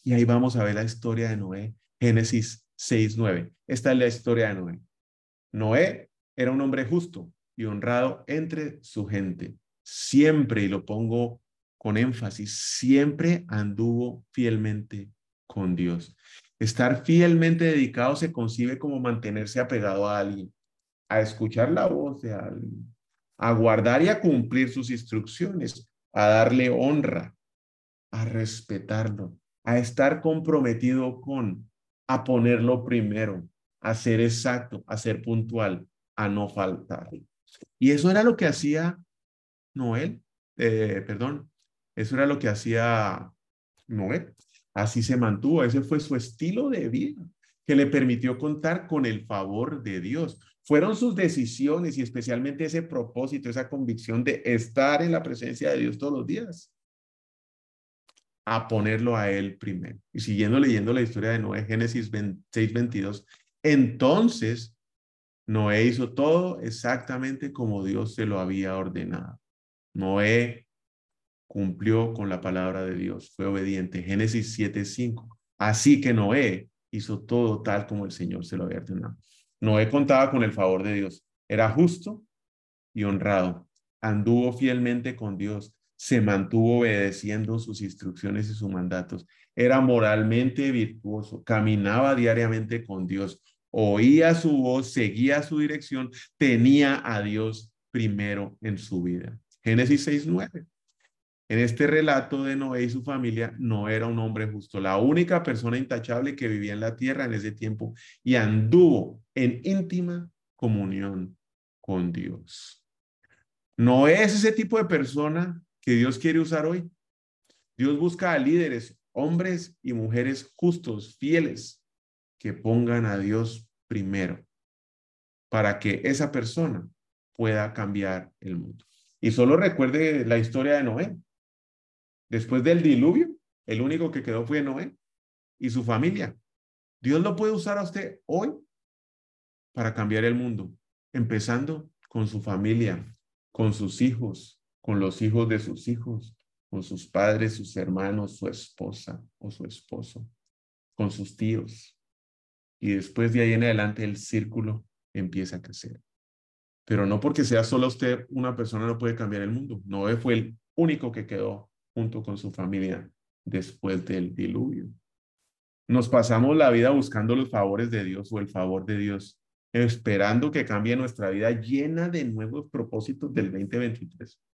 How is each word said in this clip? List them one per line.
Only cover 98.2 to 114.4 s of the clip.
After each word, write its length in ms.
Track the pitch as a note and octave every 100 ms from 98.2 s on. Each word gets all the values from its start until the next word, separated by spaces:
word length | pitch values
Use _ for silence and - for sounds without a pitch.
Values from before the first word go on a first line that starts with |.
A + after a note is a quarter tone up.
| G#2 G2+ G2 -
en 160 | A2 F#2+
su 260 | - F#2
vida. 360 | F2 F2 - - _ _
Génesis 420 | A2+ A2+ B2+ C#3+
seis 220 | - D3 D#3
nueve. 400 | F3+ - F3 - _ _ _ _ _ _ _ _
En 120 | A2
este 280 | A#2+ A2+ C#3+
relato 560 | D3+ D#3 C3+ A#2 C#3
de 140 | C3+ C#3
Noé 280 | C3+ B2
y 60 | B2
su 120 | B2+
familia, 520 | A#2+ C3+ B2 A2+ A#2 A#2
Noé 380 | A#2+ G#2+ G#2 A2
era 100 | A#2
un 120 | A2+
hombre 320 | A2+ A2 G#2+
justo, 300 | G#2 - G2
la 160 | F#2+ G2
única 460 | B2+ E3 F3 F3
persona 340 | E3+ A2 A#2 B2
intachable 580 | C3 A#2+ A2+ A#2+ C#3
que 140 | C#3 A#2+
vivía 240 | G#2 G#2
en 80 | G#2
la 160 | A2+ A2+
tierra 300 | B2+ C3+ B2+
en 80 |
ese 180 | A2 G#2+
tiempo 400 | A2 A2 G#2+ A2+ A2+ - -
y 140 | B2+ B2
anduvo 840 | G#2+ G#2+ A2 E3+ F3 A#2 F2 - _
en 260 | C3+ B2 A#2+
íntima 680 | D3 F#3+ E3+ F3+ F3 F3 F3 _ _ _
comunión 800 | A#2+ G#2 G2 F#2+ G2 F#2+ F#2 - _ _ _ _
con 300 | - F#2 F2
Dios. 680 | E2+ F2+ - - - - - _ _ _ _ _ _ _ _ _ -
Noé 460 | A#2+ B2+ D3 F#3+
es 120 | G#3+
ese 160 | G#3